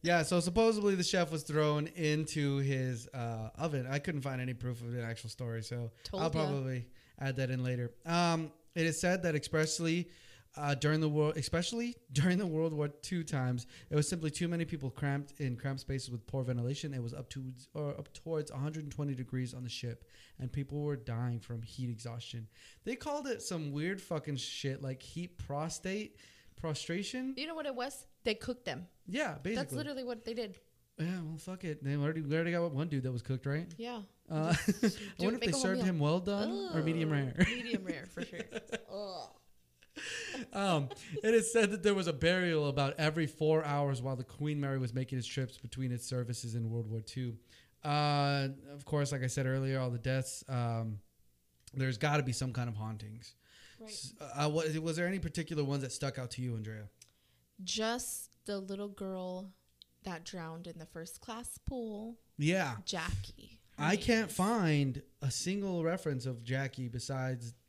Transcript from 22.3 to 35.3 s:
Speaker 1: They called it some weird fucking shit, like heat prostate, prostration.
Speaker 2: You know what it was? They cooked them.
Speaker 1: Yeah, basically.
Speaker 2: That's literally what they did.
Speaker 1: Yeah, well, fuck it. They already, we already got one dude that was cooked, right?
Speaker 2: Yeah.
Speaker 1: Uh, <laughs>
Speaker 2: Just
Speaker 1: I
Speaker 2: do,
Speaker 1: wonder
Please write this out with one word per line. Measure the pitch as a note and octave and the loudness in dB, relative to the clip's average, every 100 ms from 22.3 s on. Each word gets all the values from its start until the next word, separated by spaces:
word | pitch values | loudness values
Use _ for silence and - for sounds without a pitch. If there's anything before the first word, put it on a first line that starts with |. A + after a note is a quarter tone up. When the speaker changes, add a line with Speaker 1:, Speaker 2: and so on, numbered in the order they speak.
| A#2 A2 - - - | -10 -12 -16 -20 -12
Speaker 1:
They | - C4 | -6 -4
called | D4+ D4 C#4 | -2 -4 -2
it | - | -4
some | - F3 D3+ | -2 -4 -2
weird | C#3+ E3 G3 | -2 -2 -4
fucking | - D#3+ C#3+ C#3 | -4 -4 -2 -4
shit, | - - C#3 C3+ | -4 -4 -4 -4
like | C3+ C3 | -6 -8
heat | - E3 F3 - | -10 -10 -10 -10
prostate, | - C#3+ D#3+ E3+ F#3+ F#3+ G#3 - - - - - | -6 -2 -2 -4 -4 -4 -6 -12 -20 -20 -20 -8
prostration. | E3 D3+ - E3+ G3 B3+ C4 C4 | -4 -4 -2 -4 -2 -4 -4 -4
Speaker 2:
You | D#4 | -4
know | |
what | D#4+ D4 | -4 -4
it | |
was? | B3 B3 - - _ | -4 -4 -6 -16 _
They | A#3 | 0
cooked | A3 - B3 | 0 -2 -4
them. | - - F3 _ - | -4 -6 -8 _ -4
Speaker 1:
Yeah, | A3 C#4+ - | 0 0 -2
basically. | D3+ | -2
Speaker 2:
That's | A3+ C#4+ | 0 0
literally | C3+ D4 C4+ | -2 -4 -4
what | B3 A#3 | -4 -6
they | A3+ | -6
did. | A#3 A3 F#3 _ _ _ - | -4 -4 -8 _ _ _ -4
Speaker 1:
Yeah, | E3 F#3 | -2 -2
well, | D#3+ D#3+ | -4 -6
fuck | - F#3 | -8 -6
it. | F3 D3+ | -6 -4
They | C#3 | 0
already, | C#3+ C#3+ D#3+ | 2 2 2
we | C#3+ | 2
already | D#3 E3+ | 2 4
got | E3+ E3+ | 2 2
one | C#3 D#3+ | 0 0
dude | C#3+ | 0
that | C3 | 0
was | A#2+ | -2
cooked, | - C3 C#3 | -2 -2 0
right? | D3 F3+ E3 | -2 -4 -8
Speaker 2:
Yeah. | A#3 A#3+ G3 _ - | -8 -8 -10 _ -4
Speaker 1:
Uh, | D#3 D#3+ | 0 4
<laughs> | E3 - - | 4 4 4
Speaker 2:
Just | A3 - | 4 2
Speaker 1:
I | G3+ - | -10 0
Speaker 2:
do, | |
Speaker 1:
wonder | F#3 | 0